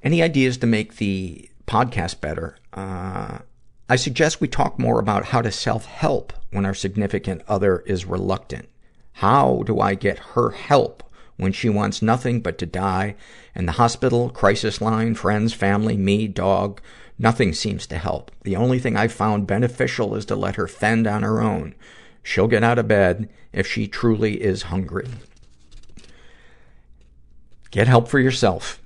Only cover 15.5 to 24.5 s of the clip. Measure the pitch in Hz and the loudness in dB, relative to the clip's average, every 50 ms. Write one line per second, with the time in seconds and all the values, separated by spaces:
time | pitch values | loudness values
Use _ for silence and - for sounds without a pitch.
15.5 | 113 - - 98 101 104 107 110 - 98 95 98 101 104 110 104 95 - 92 95 | -2 0 0 0 2 2 0 0 0 0 2 2 2 2 0 -2 -4 -2 0 2
16.5 | 98 92 95 101 101 - - - - - - - - - 117 113 113 - 127 95 | 2 2 0 -2 -4 -8 -18 -20 -20 -20 -20 -20 -8 0 2 2 4 4 2 0
17.5 | 78 - - 110 98 85 - - - 82 - - - - - - - - - 101 | 0 -2 -4 -4 -6 -6 -8 -8 -10 -6 -4 -4 -6 -6 -8 -12 -20 -14 -6 -4
18.5 | 95 92 117 127 127 127 127 127 110 104 107 113 - - 101 110 107 104 101 90 | -2 0 2 2 0 0 0 -2 0 0 0 -2 0 0 0 0 0 0 0 0
19.5 | 98 104 123 120 120 - 127 127 - - 113 101 107 107 101 - 104 101 98 95 | 0 0 0 0 0 -2 -4 -2 0 -2 -2 -2 -2 -6 -4 -4 -4 -2 -2 -4
20.5 | 98 - 98 - - - - 104 113 113 113 110 104 107 107 107 110 113 113 110 | -2 -4 -4 -6 -4 -2 0 2 2 2 2 2 0 0 0 0 0 0 0 0
21.5 | 101 - - 80 - - - - - - - - - - - - - - 92 90 | -2 -2 -6 -8 -12 -16 -20 -20 -20 -20 -20 -20 -20 -18 -10 -4 0 0 2 2
22.5 | - 107 110 117 120 120 113 107 110 101 98 90 87 95 110 104 - _ - - | 4 4 4 4 2 2 2 4 4 6 6 4 4 0 -4 -10 -10 _ -20 -12
23.5 | - - 92 - - - 107 98 - - - 117 113 104 107 107 104 - - 104 | -6 -6 -6 -4 -4 -4 -4 -6 -6 0 2 2 2 2 2 0 -2 0 -2 -2